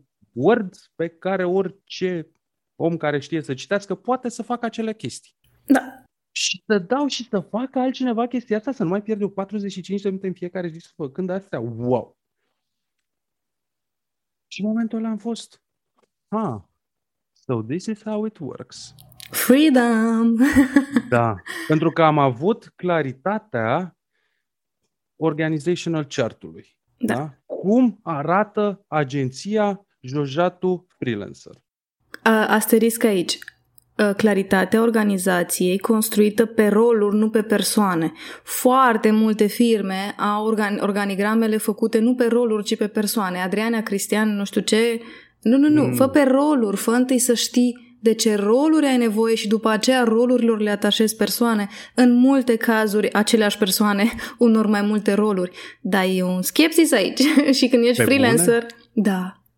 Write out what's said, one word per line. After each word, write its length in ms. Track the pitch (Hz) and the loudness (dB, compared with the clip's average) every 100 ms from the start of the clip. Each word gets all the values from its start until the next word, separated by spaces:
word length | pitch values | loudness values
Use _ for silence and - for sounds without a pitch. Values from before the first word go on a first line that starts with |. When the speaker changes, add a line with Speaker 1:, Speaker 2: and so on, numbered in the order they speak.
| _ _ _ | _ _ _
Speaker 1:
word 420 | 120 156 247 185 - _ - | -2 2 2 -2 -12 _ -10
pe 120 | 165 | -10
care 380 | _ 185 190 180 | _ -6 -4 -2
orice 840 | 190 185 - - - 185 175 156 _ _ _ _ - | -2 -4 -8 -18 -8 -6 -6 -10 _ _ _ _ -6
om 220 | 165 165 | -4 -2
care 220 | 151 147 | -4 -4
știe 220 | 135 160 | -4 -8
să 120 | 143 | -6
citească 420 | 131 - 202 202 185 | -10 -4 -6 -4 -8
poate 340 | - 254 240 | -4 -4 -6
să 120 | - | -10
facă 220 | 220 240 233 | -10 -8 -8
acele 280 | - 220 | -8 -8
chestii. 420 | 220 120 - _ _ _ _ - | -8 -12 -12 _ _ _ _ 0
Speaker 2:
Da. 380 | 262 - - _ _ _ | 0 0 -16 _ _ _
Speaker 1:
Și 320 | - - 185 - | -8 -6 -6 -2
să 100 | 208 | -2
dau 300 | 175 262 285 | -2 -2 -2
și 200 | - 233 | -6 -6
să 100 | 196 | -8
facă 400 | - 214 262 262 | -6 -8 -6 -4
altcineva 480 | 254 262 254 226 240 | -4 -2 -4 -2 -4
chestia 300 | 247 - 214 | -6 -4 -6
asta, 140 | 240 | -6
să 120 | 254 | -6
nu 60 | 165 | -4
mai 120 | 202 | -4
pierd 200 | 202 214 | -4 -6
eu 80 | 202 | -6
patruzeci 420 | 196 196 208 202 | -6 -8 -8 -8
și 100 | 185 | -10
cinci 200 | 170 202 | -8 -6
de 60 | 202 | -4
minute 200 | 190 190 | -6 -8
în 60 | |
fiecare 340 | 175 175 185 175 | -8 -10 -8 -10
zi 120 | 165 - - | -10 -18 -12
făcând 340 | 139 135 185 | -10 -8 -6
astea. 300 | 190 196 143 | -6 -8 -8
Wow! 580 | 117 113 123 120 - _ _ _ _ _ _ _ _ _ _ _ _ _ _ _ _ _ _ _ _ _ _ _ - | -8 -6 -2 -2 -2 _ _ _ _ _ _ _ _ _ _ _ _ _ _ _ _ _ _ _ _ _ _ _ -18
Și 100 | - | -8
în 60 | 214 | -6
momentul 300 | 220 226 226 | -4 -4 -6
ăla 120 | 226 | -6
am 80 | 214 | -8
fost, 440 | 233 226 - _ _ _ _ _ _ _ - | -8 -10 -12 _ _ _ _ _ _ _ -8
„Ah, 280 | 214 196 107 - _ _ _ _ _ _ | -6 -4 -8 -12 _ _ _ _ _ _
so 280 | _ - 117 | _ -6 -6
this 240 | 110 170 220 | -4 -8 -8
is 180 | 214 | -10
how 220 | 214 214 220 | -8 -6 -8
it 120 | - | -10
works.” 580 | 139 - - - - - - - - | -14 -14 -18 -20 -20 -20 -20 -20 -12
Speaker 2:
Freedom! 1080 | - - 269 311 254 240 226 226 226 233 226 277 269 262 | -4 2 4 6 4 2 2 0 2 2 2 2 4 4
<laughs> 380 | 277 269 240 - | 2 0 -2 0
Speaker 1:
Da, 260 | 120 117 95 - - - | 0 2 -2 -10 -10 -2
pentru 240 | 156 165 | 0 0
că 120 | 139 | 2
am 140 | 156 151 | 2 4
avut 520 | 139 117 175 - - _ | 2 0 -2 -4 -6 _
claritatea 1200 | 180 170 135 131 185 214 - 120 110 151 180 _ _ _ _ _ _ _ _ _ _ _ _ - | -2 -2 -2 -6 -6 -6 -6 -4 -2 -2 -4 _ _ _ _ _ _ _ _ _ _ _ _ -6
organizational 880 | 160 151 160 156 147 175 170 160 135 | -4 -2 -2 -2 -2 -4 -4 -6 -6
chart-ului. 720 | - 110 - 80 80 - _ _ - | -4 -6 -6 -20 -20 -20 _ _ -8
Speaker 2:
Da. 160 | 104 117 | -4 -4
Speaker 1:
Da? 220 | 151 - - | -6 -14 -16
Cum 540 | - 185 240 247 - | -6 2 4 2 0
arată 800 | 165 147 151 185 208 214 208 190 - | -8 -6 0 0 0 -2 -2 -4 -6
agenția 960 | 151 135 139 127 131 196 214 202 196 _ _ | -4 -2 -2 -4 -6 -4 -2 0 -2 _ _
Jojatu 880 | 127 147 143 139 180 180 185 175 _ - | -10 -6 -4 -2 -2 -2 -4 -4 _ -10
Freelancer? 560 | 127 104 95 - - - _ _ _ _ _ - | -6 -6 -8 -16 -20 -20 _ _ _ _ _ -2
Speaker 2:
A-, 240 | 226 220 208 | 2 2 2
asterisc 560 | 214 214 226 226 - | 0 2 2 2 0
aici. 340 | 226 190 165 - - _ _ _ _ - | 0 0 -4 -6 -12 _ _ _ _ -2
A, 180 | 208 | -2
claritatea 680 | 196 214 196 196 190 180 220 | 2 0 0 0 0 2 2
organizației 960 | 233 226 208 196 185 175 175 - 180 190 | 2 2 0 0 0 0 -2 -2 0 0
construită 680 | - 220 214 208 208 208 220 | 0 0 0 2 2 2 0
pe 220 | 226 208 | 2 2
roluri, 480 | 202 240 226 208 214 | 4 4 2 2 0
nu 140 | 220 | 0
pe 120 | 220 | 0
persoane. 720 | 214 202 190 220 202 170 160 - - - | 0 0 0 0 0 0 -2 -6 -18 -18
Foarte 680 | - - 254 254 254 220 220 | -12 0 4 4 4 4 2
multe 340 | 214 220 214 208 | 2 2 2 0
firme 680 | 208 240 220 190 190 202 - | 2 2 2 -2 -6 -8 -4
au 280 | 208 208 220 | -2 -2 -2
organ-, 340 | 214 208 208 | -2 -2 -2
organigramele 760 | 208 202 202 190 208 226 220 214 | -2 -2 -2 -2 0 0 0 -2
făcute 420 | - 202 226 226 | -2 -4 0 0
nu 160 | 233 247 | 0 2
pe 100 | 233 | 2
roluri, 360 | 233 240 214 | 2 0 -2
ci 140 | 202 220 | -2 -2
pe 100 | 208 | -2
persoane. 520 | 220 208 226 190 180 | -2 -2 -2 -4 -4
Adriana, 420 | 185 208 226 226 | -4 -2 -2 -2
Cristian, 540 | 220 196 - 214 214 208 | -4 -4 -2 0 0 -2
nu 80 | 202 | -4
știu 160 | 208 | -2
ce. 400 | 190 214 233 226 - - - _ | 0 2 2 -2 -8 -20 -20 _
Nu, 160 | 220 269 | 2 4
nu, 120 | 302 | 6
nu. 140 | 302 | 4
Speaker 1:
Mm. 100 | 254 | 2
Speaker 2:
Fă 140 | 247 269 | 2 4
pe 160 | 302 | 4
roluri. 540 | 269 262 302 285 208 196 | 4 4 2 2 0 -2
Fă 140 | - | 0
întâi 280 | 240 254 254 | 0 2 2
să 140 | 240 | 2
știi 640 | 226 - 247 247 233 - _ | 0 0 2 0 -2 -14 _
de 120 | 220 | 0
ce 220 | 220 220 208 | 2 0 0
roluri 500 | 202 247 311 311 277 | 2 2 4 2 2
ai 120 | 254 | 2
nevoie 380 | 233 220 226 226 | 0 0 0 0
și 120 | 220 | 0
după 220 | 220 220 | 0 0
aceea 340 | 220 247 262 | 0 2 2
rolurilor 560 | 233 220 247 247 226 214 | 2 2 2 2 2 0
le 100 | 208 | 0
atașezi 460 | 202 208 202 220 - | 0 0 2 0 0
persoane. 520 | 202 - 233 214 196 - - - | -2 0 0 0 -4 -10 -6 2
În 160 | 247 | 4
multe 420 | 240 254 277 247 226 | 6 6 4 2 0
cazuri, 580 | 233 220 214 208 202 | 2 2 2 0 0
aceleași 440 | 202 208 226 208 - | 0 2 2 2 0
persoane, 540 | 196 190 208 202 226 - - | -2 0 0 2 0 -2 -10
<laughs> 120 | - | 0
unor 300 | 240 220 208 | 4 4 4
mai 140 | 208 | 2
multe 320 | 208 214 208 | 0 0 0
roluri. 380 | 202 214 185 180 - - - | 2 2 0 -4 -8 -20 -12
Dar 240 | 185 190 185 185 | -4 0 0 0
e 80 | |
un 180 | 180 185 | 0 -2
schepsis 500 | 185 - 320 330 320 | -2 2 2 4 4
aici. 280 | 233 180 - 285 302 | 4 0 0 2 4
<laughs> 180 | 285 262 | 4 2
Și 100 | 240 | 4
când 160 | 240 | 4
ești 140 | 240 240 | 2 4
Speaker 1:
Pe 60 | |
bune? 120 | 226 269 | 4 4
Speaker 2:
freelancer, 480 | 247 196 180 233 233 - _ | 4 4 4 2 0 -14 _
da. 420 | 226 202 185 185 - _ | -2 0 -2 -6 -12 _